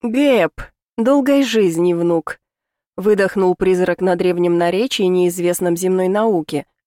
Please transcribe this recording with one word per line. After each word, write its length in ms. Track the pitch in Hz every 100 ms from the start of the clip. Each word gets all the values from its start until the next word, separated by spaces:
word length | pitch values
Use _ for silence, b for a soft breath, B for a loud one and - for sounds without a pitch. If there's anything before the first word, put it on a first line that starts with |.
"Гэб, 520 | 240 247 285 233 160 - - _ _ -
долгой 460 | 226 285 269 277
жизни, 500 | 254 220 190 165 180
внук!" 460 | 170 170 165 - - _ _ _ _ _ -
выдохнул 580 | 202 202 196 202 185 175
призрак 440 | 185 180 180 175
на 160 | 185 175
древнем 420 | 180 175 175 175
наречии, 460 | 170 185 262 -
неизвестном 720 | 185 180 180 180 175 175 180 170
земной 320 | 185 185 185
науке, 580 | 208 226 180 151 147 - _